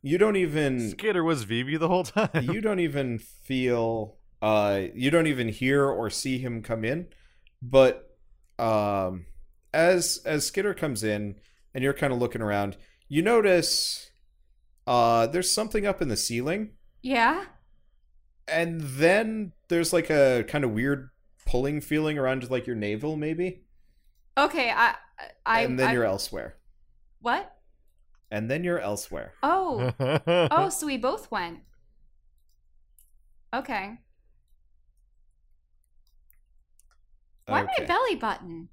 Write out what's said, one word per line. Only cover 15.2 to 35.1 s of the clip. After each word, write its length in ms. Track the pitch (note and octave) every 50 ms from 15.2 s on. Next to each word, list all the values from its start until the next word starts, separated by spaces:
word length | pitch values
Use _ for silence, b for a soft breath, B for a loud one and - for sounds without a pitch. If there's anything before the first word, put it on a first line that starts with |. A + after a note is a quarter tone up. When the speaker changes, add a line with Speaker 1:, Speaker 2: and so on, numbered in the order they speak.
| A2+
Speaker 1:
there's 240 | A#2 D3+ F3 F3+ -
something 340 | - - A3 G#3+ - G#3+ G3
up 140 | G#3 F#3+ -
in 80 | F3 C#3
the 80 | A2
ceiling. 540 | - - - A#2+ A#2 B2 D3 F3 G#3 G#3+ G#3+ - - - - _ -
Speaker 3:
Yeah? 440 | - B3+ C4+ A#3+ A3+ B3 D#4 F#4 G4 - - - _ _ - _ _ _ _ _ _ _ _ - _ _ _ _ _
Speaker 1:
And 340 | - D#3 E3 E3+ E3+ E3 E3
then 720 | D#3 C#3 C3 C3+ D#3 E3 F#3 G#3 A3+ A3 A3 A3 G#3 F3 - _ _ _
there's, 240 | F3 E3+ E3+ E3
like, 180 | - E3+ E3 -
a 340 | D#3 D3 C#3 C3 B2+ A#2+ A2
kinda 220 | - - D3 C#3+ A#2+
weird 420 | G#2+ G#2+ B2 C#3 C#3+ C#3 C3 - _ _ _ _ _ _ -
pulling 340 | - - B2 C3 C#3+ D3+ D3+
feeling 360 | D3 - D3+ D3+ D#3 D#3 D3+
around, 320 | D3 C3+ B2+ C3 C3 B2 A#2
like, 160 | C3 B2 B2
your 100 | C3+ A#2+
navel, 400 | A2 G#2 G#2 G#2 A2 C#3 D3+ D#3
maybe. 480 | D3+ D3+ D#3 D#3+ D#3+ F3+ F#3 - - - _ _ _ - _ _ _ _ _ _ _ _ _ _ -
Speaker 3:
Okay, 320 | C#4+ - - E4+ B3+ A#3
I, 240 | - - A#3 A#3 - - - _ _ - C#2+ - - _ _
I, 160 | - A3+ A3+
Speaker 1:
And 160 | C3+ C3 B2+ B2+
then 100 | C3 B2+
Speaker 3:
I 40 | C3
Speaker 1:
you're 100 | B2 A2+
elsewhere. 520 | G#2 F#2+ F#2+ - - - - A#1 - - _ _ - _ _ _ _ _ _ _ _ _ _
Speaker 3:
What? 300 | - A#3+ B3 E4+ G#4 - - _ _ _ _ _ _ _ _ _ _ _ - _ _ _
Speaker 1:
And 200 | G#2+ G#2 A2 A2+
then 140 | C3+ D#3+ F3
you're 160 | F3+ F3 E3+
elsewhere. 520 | - G2+ G#2 - - - - C#2+ A1+ - - _
Speaker 3:
Oh. 500 | - D4 E4+ F#4+ F#4+ F4 C4 A3 B2 B2+ B2 -
Speaker 2:
<laughs> 520 | C3+ B2+ D3+ D#3 - E3 E3+ F3+ E3+ D3+
Speaker 3:
Oh, 180 | D4 E4 G4 F#4+
so 180 | - - D#4
we 100 | D4 C4+
both 340 | A#3+ - - F#4+ A4 - -
went. 300 | A#3 G3+ F3 E3+ E3+ - - _ - _ _ _ _ _ - - _ _ _ _ _ _ _ _ _ _ _ _ _ - _ _ _ _ - _ _ _ _ _ _ - - _ -
Okay. 440 | B3+ B3+ - A#3+ G3+ F#3+ G3+ A3+ - _ _ _ _ _ _ _ _ _ _ - _ _ _ _ _ _ _ _ _ _ _